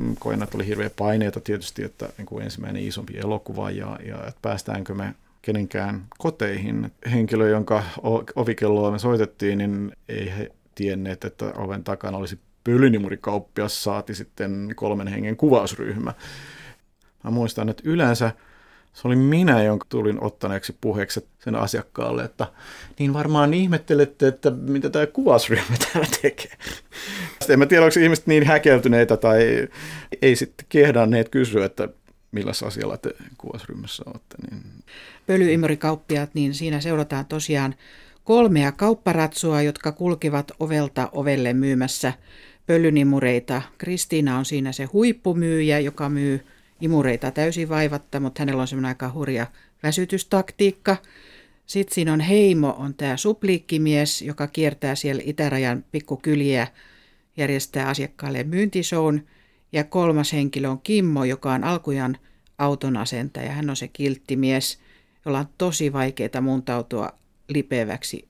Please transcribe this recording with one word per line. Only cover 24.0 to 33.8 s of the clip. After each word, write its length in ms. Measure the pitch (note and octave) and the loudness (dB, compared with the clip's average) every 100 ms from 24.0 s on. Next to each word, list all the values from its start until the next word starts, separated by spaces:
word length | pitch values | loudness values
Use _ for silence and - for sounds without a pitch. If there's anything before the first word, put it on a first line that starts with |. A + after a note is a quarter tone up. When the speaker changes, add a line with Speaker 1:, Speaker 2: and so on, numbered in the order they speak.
| C#3+ - C3+ | 4 4 2
Speaker 1:
että 220 | C3 C#3+ | 2 0
mitä 400 | B2+ C3+ C#3 C#3 | 0 -2 -2 0
tää 160 | - D3+ | 0 0
kuvausryhmä 720 | - C4+ A#2+ - A2+ - A#2+ - | 2 6 6 6 0 0 -2 0
täällä 180 | E3+ D3+ - | 0 0 0
tekee". 340 | C#3+ - - - - - - - - G3 F3 - | -2 -2 -8 -14 -14 -14 -16 -16 -12 -10 -10 -6
Sitten 160 | - | 4
en 40 | C3+ | 6
mä 80 | C#3 | 8
tiedä, 180 | F3+ | 8
onko 160 | D#3+ F3 | 8 8
ihmiset 260 | E3 D#3+ - | 4 4 4
niin 200 | D#3 C#3+ | 6 6
häkeltyneitä 680 | D3+ D3+ B2+ B2 A#2 A#2 A2+ | 6 8 6 6 6 6 4
tai 520 | A2+ A2 A2+ A#2 - - - - - - | 6 6 6 2 -2 -8 -16 -16 -14 2
ei 140 | C3+ A#2+ | 4 4
sitten 300 | C3 - - | 0 -8 0
kehdanneet 600 | D3+ D3 A#2+ A2 A#2 A2+ | 6 6 6 4 4 2
kysyä, 360 | C3+ B2 G#2+ | 0 2 2
että 240 | G2 - G2+ - _ _ _ | 0 -2 -8 -10 _ _ _
"milläs 300 | G#2+ G2+ - | -8 -6 -6
asialla 340 | G#2+ G#2 G#2 - | -8 -6 -8 -6
te 180 | - - - - | -10 -12 -18 -18
kuvausryhmässä 640 | - - - G#2 | -16 -14 -14 -14